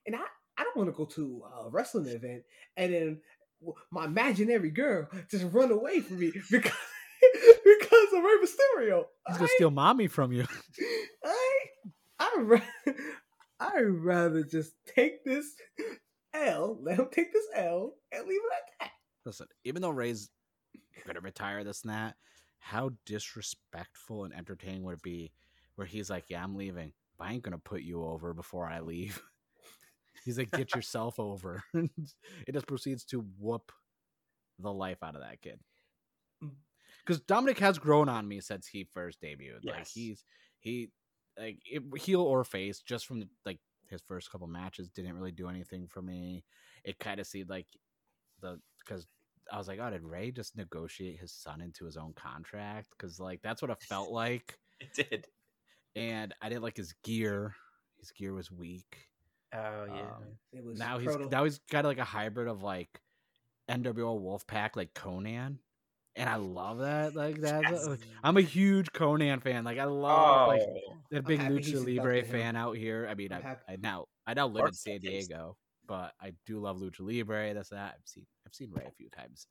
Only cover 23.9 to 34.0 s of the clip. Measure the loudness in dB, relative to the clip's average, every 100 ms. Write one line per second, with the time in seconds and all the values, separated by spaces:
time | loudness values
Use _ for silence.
23.9 | -20 -14 -12 -10 -12 -14 -14 -12 -10 -10
24.9 | -10 -10 -10 -12 _ _ _ _ -14 -12
25.9 | -10 -8 -8 -8 -10 -8 -8 -10 -10 -14
26.9 | -18 _ -14 -10 -10 -10 -12 -10 -12 -8
27.9 | -8 -8 -8 -10 -10 -10 -8 -8 -8 -10
28.9 | -8 -10 -12 -18 _ _ _ -20 -20 _
29.9 | _ _ -14 -10 -6 -4 -4 -4 -6 -6
30.9 | -6 -6 -6 -8 -8 -10 -12 -8 -4 -4
31.9 | -8 -16 _ -20 -18 -8 -8 -6 -8 -6
32.9 | -10 -8 -8 -8 -10 -6 -6 -8 -20 _
33.9 | _